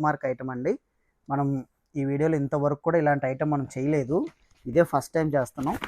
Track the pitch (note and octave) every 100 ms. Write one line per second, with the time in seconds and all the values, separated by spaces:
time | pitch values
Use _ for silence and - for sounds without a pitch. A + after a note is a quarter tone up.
0 | D3+ D3 C3+ B2 C3 B2+ C3+ C4 _ _
1 | _ _ - C#3 C#3 C3+ B2+ _ _ D3
2 | C3+ C#3 D#3+ D#3+ C#3 D3+ C#3+ C#3+ - E3+
3 | D3+ C#3+ C3 C3 D3+ D3 C3+ - C3+ D3+
4 | B2 E3 D4 - _ _ - B2 E3+ C#3+
5 | - E3 D#3 C#3+ B2 - C3+ -